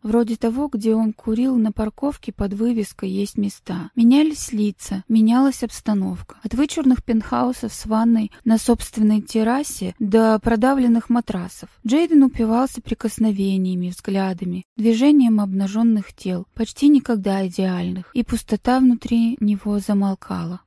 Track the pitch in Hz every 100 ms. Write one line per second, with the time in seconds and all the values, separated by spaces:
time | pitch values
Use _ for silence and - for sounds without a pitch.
0 | 208 233 233 220 226 247 285 214 220 220
1 | 220 - - 220 262 247 220 - 214 -
2 | 277 - - - 202 202 233 226 196 -
3 | 190 190 202 - 202 - - 180 - 247
4 | 233 277 311 294 - 214 208 - - 196
5 | - 220 220 247 277 - 233 - - 202
6 | 190 180 - - 208 233 294 330 269 247
7 | - 220 - 240 247 254 220 - 214 220
8 | 233 226 214 - 226 220 - 226 - 226
9 | 214 214 - 220 220 262 294 - 185 -
10 | 208 220 220 214 233 226 254 277 240 233
11 | - 240 - 180 180 - - _ 208 285
12 | 339 302 262 - 220 226 262 - - 220
13 | 220 - 220 196 196 190 185 180 180 180
14 | - 196 190 180 180 180 - - 220 226
15 | 285 294 233 214 202 190 190 208 233 214
16 | - - 190 185 - - 185 - 285 285
17 | - 220 196 196 190 175 190 180 175 185
18 | - - 226 233 - 214 247 262 254 233
19 | - 233 233 254 208 202 208 208 202 202
20 | 196 190 - 180 165 180